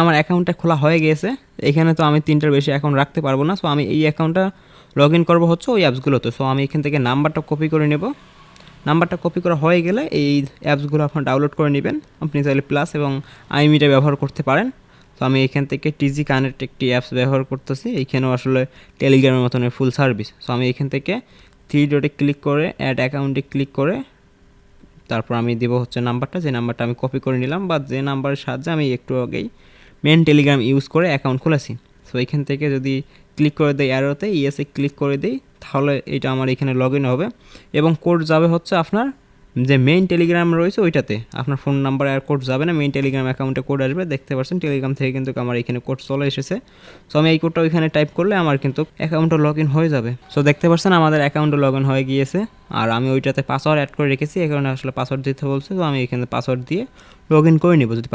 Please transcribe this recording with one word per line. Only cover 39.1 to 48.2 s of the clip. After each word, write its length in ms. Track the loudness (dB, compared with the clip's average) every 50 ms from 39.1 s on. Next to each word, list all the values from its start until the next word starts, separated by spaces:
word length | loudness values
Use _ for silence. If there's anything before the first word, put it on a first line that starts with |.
| -6 -10 _ _ _ _ -20 -10 -4 -2 2 2
যে 60 | 4 4 4 4
মেইন 160 | 4 4 2 2
telegram 380 | 2 2 2 2 2 2 2 2 2 2
রয়েছে 200 | 0 0 0 2 0
ওইটাতে। 300 | 2 2 0 -2 -2 -4 -6 -8 -8 -8 -6
আপনার 160 | -4 -4 -4 -2 -2
ফোন 120 | -2 0 0 0
নাম্বার 200 | 0 0 0 0 -2 -2
আর 80 | -2 -2 -2
কোড 120 | -2 -2 -2 -2
যাবে 140 | -2 -2 0 0
না, 60 | 0 0
মেইন 120 | 0 0 0 0
telegram 280 | -2 0 0 -2 -2 -2
অ্যাকাউন্টে 320 | -4 -2 -4 -4 -4 -4 -4 -2
কোড 100 | -2 -2 -2
আসবে। 180 | -2 -2 -4 -4 -4 -6
দেখতে 180 | -6 -6 -6 -4 -4
পাচ্ছেন 200 | -4 -4 -4 -4 -2
telegram 280 | -2 -2 -2 -2 -2 -2 -2
থেকে 120 | -2 -4 -4
কিন্তু 140 | -4 -6 -4 -4 -4 -4
আমার 120 | -2 -2 -4
এখানে 180 | -4 -4 -6 -6 -6 -6
কোড 100 | -8 -8 -6 -6
চলে 160 | -4 -2 -2 -2
এসেছে। 240 | -2 -4 -6 -6 -8 -8 -8 -12 -20 -20 -20 -20 -20 -20 -14 -4
So 60 | 0 2
আমি 100 | 2 4 2
এই 40 | 2 0
কোডটা 160 | 0 0 0 0
ওইখানে 220 | 2 2 2 0 2 2
টাইপ 140 | 0 0 0 0
করলে 160 | -2